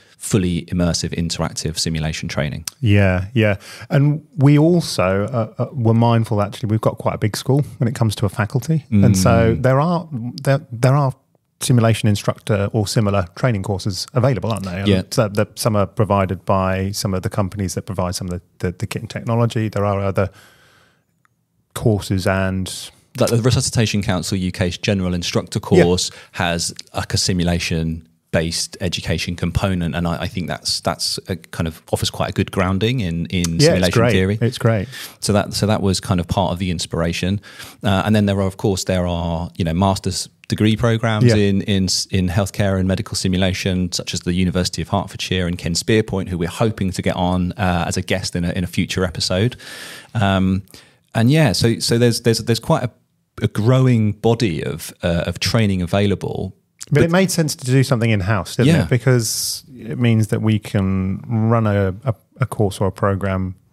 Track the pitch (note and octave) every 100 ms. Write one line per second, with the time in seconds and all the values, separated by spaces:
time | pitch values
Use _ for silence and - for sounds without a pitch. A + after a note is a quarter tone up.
0 | _ _ - A2 F2+ F2 - F2+ F2 E2
1 | E2+ E2 E2+ - E2 - E2+ D#2+ - D#2+
2 | D#2 D#2 E2+ - D2 B1+ E2 - A#2 G2+
3 | G2 F2+ F#2+ B2 G#2+ G2+ - - - C#3+
4 | C#3+ D3 - F#3+ C#3 D3 D#3+ F3 D#3 -
5 | F#2 G2 G#2 B2+ G#2+ - B2 C#3+ A2+ A2+
6 | A#2 A#2 A2 G#2+ G2+ - G#2 A2 - -
7 | - - A2 - - C3+ D3 - A#2 C#3+
8 | A2+ G#2 G2+ - G#2 C3 A#2+ D#3+ - G#2
9 | G2 F#2+ F#2 A2+ A2+ E2+ B2+ C3 D#3 E3+
10 | E3+ C3+ A#2+ - C3+ C#3 D#3+ A2+ B2+ C#3
11 | C#3 - _ _ _ _ - B2+ A2+ A2
12 | A2+ G2+ - - - G#2 G2+ A#2 G2+ -
13 | G#2 G2 F2 - C3+ G#2+ F#2+ F#2+ A2 F#2
14 | - C3 A#2+ A2 G2 G#2 F#2+ F2+ G2+ F#2+
15 | F#2 - A2 G#2 G#2 - B2 G#2 F#2+ -
16 | G2 G2+ F#2+ F2+ - G2 F#2 F#2+ F#2+ G#2
17 | G#2+ F#2 G#2 - F#2+ G2+ F#2+ - - F#2+
18 | F2+ F#2 F#2 F2 - - F#2 F2 A2 -
19 | A#2 - - A#2 A#2 A2+ A2 G2+ G2+ G2
20 | G2 F#2+ F#2+ - - _ _ _ _ _
21 | _ _ _ _ _ _ _ - A#2+ G#2
22 | - G2 F#2 F#2+ F#2+ F#2+ F2+ - - -
23 | _ - A#2+ A#2 A#2 B2 B2+ - A2 G#2
24 | F#2+ F#2 E2 G2 F2+ - F2+ F2 - G2+
25 | F2+ F2 F2 A#2 F2 - - - F2 F2+
26 | - - - - F2 E2+ E2+ - - -
27 | - G2+ - F#2 F2 F2 - E2 D#2+ E2
28 | - _ _ E2+ E2 E2+ - - F#2 -
29 | - E2+ - F2 F2 - G2 F#2 E2+ D2+
30 | F2 E2 E2 - D#2 C#2 - - - -
31 | - - - F2+ - - E2 D#2 - G#2
32 | - - - - F#2+ - F2+ F#2+ A2 C3
33 | F#2 E2+ E2+ F#2+ F2 E2 D3 F#2 F2+ A2+
34 | A#2 G2+ F#2+ G#2 A#2+ C3 A#2 A2+ F#2 -
35 | - - - G2+ - - G#2 G#2+ G2 F#2
36 | - F2+ E2 - F#2 F2 F#2 E2 - E2+
37 | E2 E2+ F2 G2+ - - - - - F#2+
38 | F#2+ G#2+ G2+ G2 G2 - A2+ F#2+ - F#2
39 | F2+ E2+ E2+ E2 E2+ - F2 E2 G2 F#2+
40 | G2 F2 - _ - A2+ G#2+ G#2+ A#2+ A2+
41 | A2+ A2 A#2+ G#2+ G2+ G2 G2+ G2 F#2+ -
42 | - G2 F2+ E2+ G2 - G#2 F#2+ F#2 F#2
43 | - - G2 F2+ F#2+ F2+ G2 F#2 F2+ -
44 | - F2 F2+ F2 F#2 F2+ F2+ - D#2+ G2+
45 | - - - F#2 F2 F2 - E2+ - A2
46 | G#2+ F#2+ F2+ F2+ E2+ - A2+ G#2+ F#2+ F2
47 | - - F2+ F2+ F2+ - F#2+ F2 E2 F#2
48 | F2+ F#2+ - F2+ E2+ F2 F2+ - F#2+ -
49 | F#2 - - F#2 A2+ - - - - -
50 | - A2+ G2+ F#2+ F#2+ F#2+ - - - _
51 | _ - A2+ D3+ D3 F#2 A#2+ A2+ - A#2
52 | A#2+ A2+ - A2+ A2 A2+ - D#3+ A#2+ -
53 | _ _ _ - A2 - G#2+ C3 C3 A#2+
54 | G#2+ G2 A2+ A2+ A2+ D#2 - D#2+ - -
55 | F2 E2+ - E2+ - B2 G#2+ F#2+ F2 G2
56 | G2+ F#2 - - F#2 - _ _ - C#3+
57 | E3 F3 F#3 F3 D#3 - B2+ C3 B2+ A#2+
58 | A2+ G#2+ F2+ A2 E2+ - B2+ D#3+ E2+ B2
59 | C3+ B2+ A2+ - - - - B2+ A2 B2
60 | A#2+ A2+ G#2+ A2 A2 G#2+ - G#2+ F#2+ F#2+
61 | F#2+ F#2+ - A2+ A2 A#2 A2 G2+ F#2+ F#2
62 | - - _ - A#2+ - G#2 - G2 -
63 | G#2 G2 G2 F#2+ F#2 F#2 _